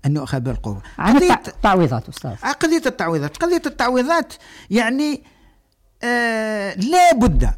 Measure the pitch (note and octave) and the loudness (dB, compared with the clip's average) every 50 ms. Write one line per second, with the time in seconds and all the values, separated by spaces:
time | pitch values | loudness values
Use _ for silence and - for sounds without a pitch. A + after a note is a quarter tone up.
0 | - C#3 C#3+ D3+ C#3 - - C3+ A#2+ C3 B2 - - A2 G2+ G2 - - - - | 0 -2 -2 -2 -2 -4 -6 -4 -4 -4 -6 -6 -8 -8 -10 -10 -12 -16 -10 -4
1 | - F#3+ A#3+ C#4+ F4+ F4+ - - - - - - - G#3+ G3 F#3 E3+ C3+ B2+ A2 | 2 4 4 4 6 4 2 0 -2 -10 -12 -2 0 2 4 4 2 2 0 -2
2 | - - B2+ - - C3 F#2+ - - B3+ C#4+ - - D#4+ D#4+ E4 D#4+ B3+ B3 - | -6 -8 -16 -12 -12 -12 -12 -8 -6 -6 -4 -2 0 0 0 0 0 -2 -4 -2
3 | F#3 E3 E3+ D#3+ - D3 - - E4 F4 F4 E4 - D4 A#3 - B3 A#3+ B3+ B3+ | -4 -2 -2 -2 -4 -6 -6 -4 -2 0 0 0 -2 -4 -6 -2 -2 0 0 0
4 | B3 C#4 E4+ E4 D4 - - - - - - - - - F#3+ A3+ A#3 A3 B3 C4+ | 0 2 0 0 0 -4 -12 -20 -20 -20 -20 -20 -10 -2 -2 0 0 0 -2 -2
5 | D4 D4+ D4 - _ _ _ _ _ _ _ _ _ _ _ _ _ _ _ _ | -2 -2 -4 -6 _ _ _ _ _ _ _ _ _ _ _ _ _ _ _ _
6 | - A#3 A#3+ A#3+ A#3+ A#3 A3+ A3 A3 A3 G#3+ G#3 G3 G3 F3 F#3+ F#3 B3+ E4 F4+ | -4 -2 -2 0 0 0 -2 -2 -4 -4 -4 -4 -6 -6 -4 -4 -2 2 4 6
7 | F4+ F4 D#4+ B3 A3 A#3+ D#3 A#2+ B2 - - | 6 6 6 4 4 2 4 4 2 2 0